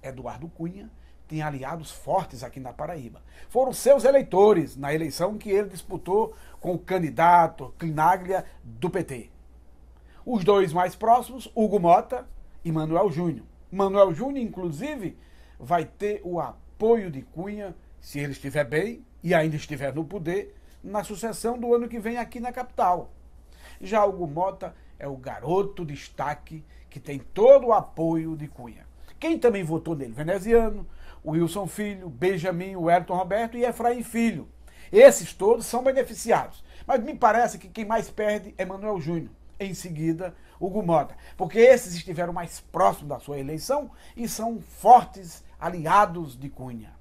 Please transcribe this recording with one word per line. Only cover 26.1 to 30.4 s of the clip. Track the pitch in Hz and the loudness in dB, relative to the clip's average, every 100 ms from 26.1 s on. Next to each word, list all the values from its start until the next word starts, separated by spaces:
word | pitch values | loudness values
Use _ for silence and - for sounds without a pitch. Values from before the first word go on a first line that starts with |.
| - 143 147 - 160 151 - - | -8 -8 -8 -12 -18 -18 -20 -20
que | 139 | -18
tem | - 139 | -12 -12
todo | 117 - 233 277 240 | -10 4 8 8 8
o | |
apoio | 208 - - 165 165 160 156 | 0 0 -6 -2 -2 -4 -8
de | 151 | -12
Cunha. | - 120 101 - - - - | -14 -18 -18 -20 -20 -20 -8
Quem | 320 320 | -4 0
também | 240 196 | 2 0
votou | 165 160 - | -2 -4 -4
nele? | 160 127 | -8 -8
Veneziano, | 113 151 196 | -8 -4 -4